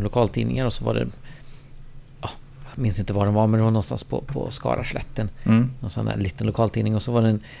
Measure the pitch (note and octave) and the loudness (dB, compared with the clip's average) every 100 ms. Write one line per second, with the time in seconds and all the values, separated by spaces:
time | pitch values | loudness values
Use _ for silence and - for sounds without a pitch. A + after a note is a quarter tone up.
0 | G2+ B2 G#2+ A#2+ A#2 B2 B2+ - A#2 A2+ | 0 2 2 2 0 0 0 0 0 0
1 | A#2 - - - - - - - - - | -2 -6 -16 -16 -16 -18 -18 -18 -16 -16
2 | - - - - - - - - A#2 F2 | -18 -12 -12 -12 -18 -18 -14 -2 -2 0
3 | G2 G2+ G2+ G#2 A2 A2 A2+ A2 - A#2 | 0 2 4 6 6 6 4 4 0 -4
4 | - - - C#3 - - - - C3 - | -4 -6 -4 -4 -4 -4 -2 0 -2 -4
5 | - - G#2+ - - A2+ B2 C3 A2+ - | -6 -4 -4 -2 4 4 4 -2 -6 -2
6 | A2 G#2+ F#2+ - G#2+ G#2 A2 A2+ G#2+ G#2+ | -2 0 -2 -2 -2 2 0 2 0 0
7 | - A#2+ A2+ G#2+ - - | 0 2 4 2 -2 -20